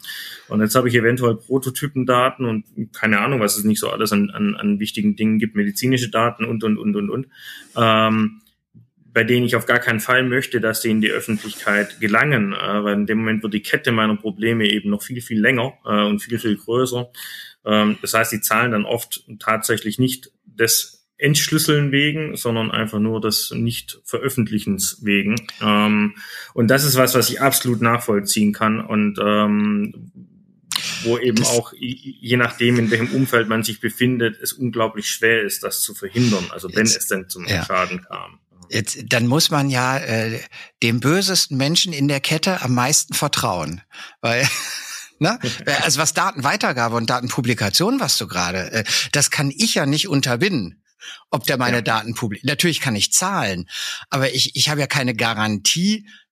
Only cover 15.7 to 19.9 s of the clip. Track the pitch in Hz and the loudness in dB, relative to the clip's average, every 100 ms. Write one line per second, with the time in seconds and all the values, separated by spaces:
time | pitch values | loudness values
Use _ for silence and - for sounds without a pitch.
15.7 | - 113 104 104 101 - 113 117 101 - | -6 -2 0 2 0 -4 -4 -2 -2 -2
16.7 | 120 123 120 120 - - - - - 107 | 0 0 -2 -6 -12 -16 -16 -18 -10 0
17.7 | 107 107 101 104 110 113 107 - 110 120 | 2 2 0 0 0 0 -2 0 0 2
18.7 | 107 104 117 - - - 104 113 110 113 | 0 -2 -4 -4 -12 -14 -8 -2 0 0
19.7 | 107 110 | -2 -2